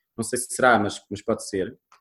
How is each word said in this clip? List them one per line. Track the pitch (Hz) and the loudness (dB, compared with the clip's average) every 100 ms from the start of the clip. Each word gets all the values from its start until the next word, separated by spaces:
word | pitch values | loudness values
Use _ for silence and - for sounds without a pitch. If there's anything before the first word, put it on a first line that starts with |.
| _ - | _ -10
não | |
sei | 113 123 | -4 -4
se | - | -4
será, | - 131 113 | 2 4 6
mas, | 101 - - | 2 -4 -10
mas | 101 | -8
pode | - 107 - | -4 -4 -4
ser, | 98 92 135 _ _ | -4 -4 -8 _ _